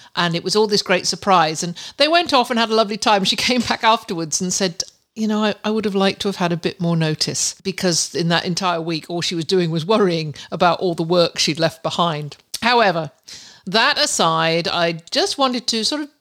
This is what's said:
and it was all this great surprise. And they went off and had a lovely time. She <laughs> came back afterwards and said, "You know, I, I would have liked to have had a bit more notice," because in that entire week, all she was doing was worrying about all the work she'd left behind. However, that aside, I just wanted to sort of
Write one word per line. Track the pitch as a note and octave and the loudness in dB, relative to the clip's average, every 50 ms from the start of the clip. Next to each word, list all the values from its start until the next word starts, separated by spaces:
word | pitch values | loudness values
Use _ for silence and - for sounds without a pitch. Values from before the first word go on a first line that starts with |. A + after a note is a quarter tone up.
| - - - | -20 -8 -2
and | - F3 E3+ E3 | 0 0 0 0
it | E3+ E3 | -2 -2
was | F#3+ F#3 | 0 2
all | G#3+ A3 | 2 2
this | G3+ G#3 G3 | 2 2 0
great | - - F#3 F3+ - | 0 2 0 0 0
surprise. | - - - - G#3 F#3+ F3 D#3+ D#3 D#3+ - F3+ | -2 -6 -2 2 4 4 4 4 2 0 -4 -6
And | F3 E3+ - - - - | -6 -8 -8 -12 -8 -2
they | - C#4 D4+ | 0 2 2
went | E4 F4 F4 - C#4+ | 4 2 2 2 2
off | B3+ A#3+ - | 2 2 2
and | B3+ A3+ | 0 0
had | A#3 A3 | 0 2
a | A3 | 2
lovely | A3 A3+ G3+ A3 | 2 2 0 -2
time. | - - A#3 G#3+ G3 G3 | -2 2 2 2 2 2
She | G3+ - | 0 -2
<laughs> | |
came | - - - B3 B3+ | 0 0 0 0 0
back | A3 - A#3 - - | 0 0 0 2 2
afterwards | A3 A3+ A3+ - - G3 E3 E3 D3+ - - | 2 2 2 0 -4 -6 -6 -4 -4 -4 -4
and | F#3+ F3+ | -2 -2
said, | F3+ - G3 F#3 E3+ - - - - _ _ _ - | -2 0 -2 -2 -2 -4 -10 -10 -12 _ _ _ -8
"You | A3 A3 G#3+ | -4 -2 0
know, | G#3+ G#3+ | 0 0
I, | G#3+ G#3 - - - | 0 0 -2 -2 -2
I | G#3+ | -2
would | G#3+ A3 G#3 | -2 -2 -2
have | G#3+ F#3+ | 0 0
liked | G3 G3 G3 - - - | 2 2 0 0 -2 -4
to | |
have | G3+ F#3+ | -4 -2
had | - F#3 E3+ | -2 -2 -2
a | F3 | -2
bit | D#3+ - F3 - - | -2 -2 -4 -4 -2
more | F3 E3+ E3+ | 0 0 2
notice," | E3 D#3+ D#3 D#3 - - D3+ C#3 - - - - - | 2 2 0 0 -2 -2 -4 -2 -2 -2 -4 -4 -6
because | - F#3+ F#3 - - F3+ D#3+ - - - - | -8 -8 -6 -2 -2 0 0 0 -2 -4 -2
in | C3+ E3+ | -2 0
that | E3 E3+ E3 - | 0 0 0 0
entire | - E3+ - G3 F3+ E3+ E3 | -2 -4 -2 -2 -2 -2 -2
week, | D#3+ E3 E3 D#3 - | -2 -4 -6 -6 -6
all | - E3+ F3 | -6 -6 -4
she | E3+ - F#3 | -4 -4 -4
was | E3 D#3 | -4 -2
doing | - F#3+ F#3 F3 D#3+ | 0 2 2 2 0
was | E3 E3 D3+ | -2 -2 0
worrying | F#3 A3 G#3 G#3 F3+ E3 E3 D#3 D3+ C3+ - - - | 2 2 4 4 2 2 0 -2 -6 -8 -12 -12 -8
about | F#3 E3 F#3 F3 E3 - | -2 2 2 2 2 2
all | - F3+ E3 | 0 -2 -2
the | - E3 | -2 0
work | D#3+ F3+ F3 E3+ D#3+ - - | 0 2 2 2 2 0 -2
she'd | - E3 D3+ D#3 | -2 -2 0 0
left | E3 D#3 - - | 0 -2 -2 -2
behind. | - D#3+ - - F3 E3+ D#3 D3 D3+ C#3+ - - _ _ - - | -6 -4 0 0 0 0 0 -4 -6 -10 -12 -16 _ _ -8 -2
However, | - A#3 B3 A#3+ A3 G3 E3 E3+ D#3+ - - _ _ - - - - - - - - | 0 2 4 4 4 4 2 0 -2 -6 -10 _ _ -20 -20 -20 -20 -20 -20 -16 -8
that | F#3 F3 A3+ A#3+ C#4+ D4 | -2 0 2 2 2 2
aside, | - D4 D4 - - F#3 E3 D#3+ D#3+ E3 E3 E3 E3+ E3 | 0 -2 -2 0 2 2 2 2 2 2 2 0 0 -2
I | - - E3+ E3+ E3+ E3 D#3+ - - | -2 -2 0 0 -2 -2 -4 -8 -6
just | - C4+ F#4+ F#4+ - | -2 -2 -2 -2 0
wanted | - C4+ B3+ B3 B3 B3 | 0 0 0 0 -2 -4
to | - A#3 A3+ G#3+ | -2 -2 -2 -2
sort | G#3+ D4+ D4 | -2 -2 -4
of | D4+ C#4+ _ _ | -6 -8 _ _